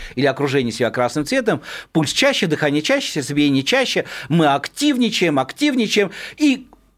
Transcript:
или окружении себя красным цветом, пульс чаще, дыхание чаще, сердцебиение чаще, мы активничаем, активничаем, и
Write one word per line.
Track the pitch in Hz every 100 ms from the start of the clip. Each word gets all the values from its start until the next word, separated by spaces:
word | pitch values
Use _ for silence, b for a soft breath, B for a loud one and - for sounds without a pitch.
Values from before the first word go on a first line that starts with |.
| B B
или | 139
окружении | 135 139 139 120
себя | 110 117
красным | 117 123 151 147
цветом, | 269 220 147 B B B
пульс | 165 143
чаще, | - 269 262 180
дыхание | 151 151 147
чаще, | 151 277 -
сердцебиение | 156 131 147 147 135
чаще, | 135 254 247 185 - B B
мы | 170 151
активничаем, | 139 - - 294 247 226 - 175 143
активничаем, | 131 - 294 254 220 208 202 B B B
и | 294 254 - _ _